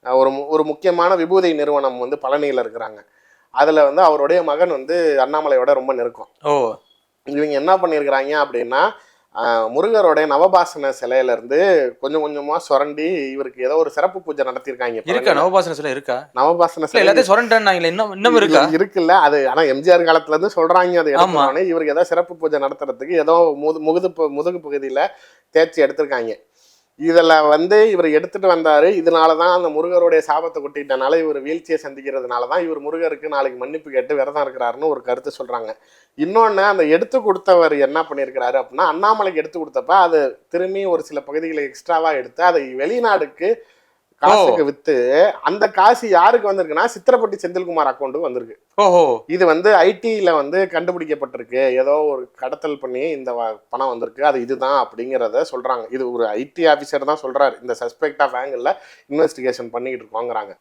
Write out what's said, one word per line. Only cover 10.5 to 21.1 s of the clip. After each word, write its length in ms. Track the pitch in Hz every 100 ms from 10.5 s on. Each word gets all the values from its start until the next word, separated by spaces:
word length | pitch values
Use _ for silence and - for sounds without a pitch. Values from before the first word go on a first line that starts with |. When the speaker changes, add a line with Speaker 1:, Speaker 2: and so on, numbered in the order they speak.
| 185 175 156 139 131
Speaker 1:
சிலையில 320 | 123 131 127
இருந்து 260 | 113 120 143 196 175 131 -
கொஞ்சம் 260 | 135 156 151
கொஞ்சமா 300 | 147 143 160
சுரண்டி 760 | - 139 147 147 156 185 135
இவருக்கு 340 | 135 131 123
ஏதோ 120 | 127 156
ஒரு 140 | 156
சிறப்பு 320 | 151 180 185
பூஜை 240 | 170 143 131
நடத்திருக்காங்க 540 | 127 135 123 123 113
Speaker 2:
இருக்கா? 280 | 151 190 247
Speaker 1:
பழனியில. 20 |
Speaker 2:
நவபாசன 400 | 147 170 190 175
சிலை 160 | 147 151
இருக்கா? 380 | 135 139 127 147
Speaker 1:
நவபாசன 500 | 127 143 175 165 -
Speaker 2:
இல்ல, 20 | 156
Speaker 1:
சிலை 160 | -
Speaker 2:
எல்லாத்தையும் 260 | 185 160 170
சுரண்டேன்னாங்களே, 560 | 208 233 226 208 185
இன்னும், 280 | 165 180 220
இன்னும் 240 | 196 220 -
இருக்கா? 260 | 202 151
Speaker 1:
இல்ல, 140 | 151 160
இருக்குல்ல. 440 | - 190 165 185
அது 280 | 147 147 135
ஆனா 140 | 135
எம் 180 | 156 135
ஜி 120 | 160
ஆர் 80 | 175
காலத்துல 280 | 170 165 156
இருந்து 220 | 156 196 196
சொல்றாங்க, 420 | 165 180 180 175
அது 160 | 156